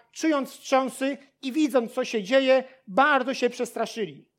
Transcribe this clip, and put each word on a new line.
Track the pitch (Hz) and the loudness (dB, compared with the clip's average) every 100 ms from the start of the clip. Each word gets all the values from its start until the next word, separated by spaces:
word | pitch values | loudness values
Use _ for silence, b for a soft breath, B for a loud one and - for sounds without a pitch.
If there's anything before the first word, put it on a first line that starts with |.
| B | B
czując | - 320 285 262 | -4 0 0 -2
wstrząsy | - - 262 269 - 269 277 b b | -10 0 0 0 -4 -4 -6 b b
i | 269 | -6
widząc, | 277 302 254 226 | 0 2 2 0
co | - | -4
się | 254 226 | -4 -4
dzieje, | 185 269 262 262 262 B - | 2 2 4 4 2 B -4
bardzo | 185 294 277 247 | 2 4 4 0
się | 254 247 | -2 -2
przestraszyli. | 247 240 247 214 233 175 139 - | -2 -8 -6 -6 -6 -8 -10 -20